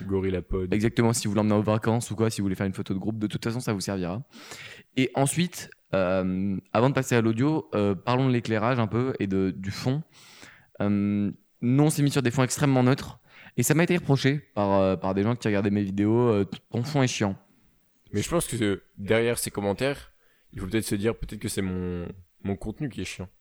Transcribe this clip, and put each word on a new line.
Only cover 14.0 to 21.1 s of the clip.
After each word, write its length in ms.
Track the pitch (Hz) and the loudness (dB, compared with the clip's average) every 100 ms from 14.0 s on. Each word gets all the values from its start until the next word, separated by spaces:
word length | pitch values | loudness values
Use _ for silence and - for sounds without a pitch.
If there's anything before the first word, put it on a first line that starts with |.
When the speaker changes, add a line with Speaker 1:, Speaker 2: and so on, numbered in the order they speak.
| - 135 135 147 - | 2 2 2 0 -4
Speaker 2:
par, 180 | 104 98 98 | -2 2 4
euh, 160 | 95 92 | 4 2
par 180 | 95 | 0
des 80 | 95 | 0
gens 120 | 107 120 | 0 0
qui 100 | 110 | 0
regardaient 220 | 101 104 | 2 2
mes 120 | 104 | 0
vidéos, 460 | 95 98 104 117 120 | 0 0 2 4 4
euh, 160 | 101 98 - _ | 4 0 -4 _
ton 120 | 117 | -6
fond 200 | 123 143 | -2 0
est 40 | 127 | 0
chiant. 280 | - 104 95 _ _ _ _ _ _ _ | 0 -2 -4 _ _ _ _ _ _ _
Speaker 1:
Mais 100 | 135 | -4
je 80 | - | -2
pense 160 | 165 - | -2 -2
que 360 | 117 104 95 - - | -2 0 -2 -6 -10
derrière 400 | 98 113 117 117 | 0 2 2 -2
ces 120 | - | -4
commentaires, 640 | - 101 95 131 139 - _ _ _ _ | -2 -2 0 -2 -4 -10 _ _ _ _
il 80 | - | -10
faut 60 | 95 | -2
peut-être 180 | 110 - | -2 0
se 80 | |
dire, 200 | 101 110 | 0 0